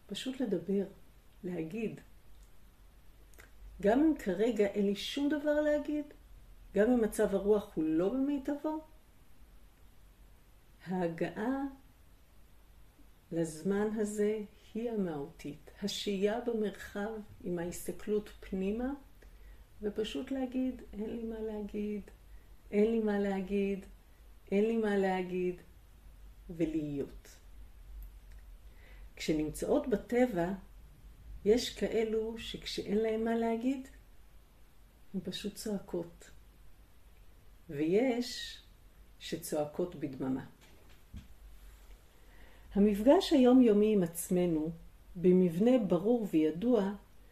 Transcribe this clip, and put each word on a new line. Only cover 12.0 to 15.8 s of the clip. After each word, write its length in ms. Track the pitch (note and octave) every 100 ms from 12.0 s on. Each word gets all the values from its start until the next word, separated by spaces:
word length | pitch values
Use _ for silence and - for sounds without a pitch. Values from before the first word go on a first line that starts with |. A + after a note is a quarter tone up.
| - - - - - - - - - - - - -
לזמן 560 | E3 D#3+ - F#3+ G3+ G#3+ A3
הזה 420 | G#3 G#3 G#3 G#3+ G3+ - -
היא 160 | A3 A#3+
המהותית. 800 | A3 F#3 D3 C#3 - C#3+ D3 - -